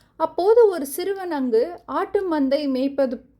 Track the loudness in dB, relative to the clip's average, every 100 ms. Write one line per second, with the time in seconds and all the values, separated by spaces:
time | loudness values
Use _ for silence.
0 | _ -6 -4 0 4 6 6 2 -6 -6
1 | -6 -4 -4 -4 0 0 0 -6 -6 -4
2 | -2 -2 -2 0 0 0 0 -2 -2 0
3 | -2 -4 -14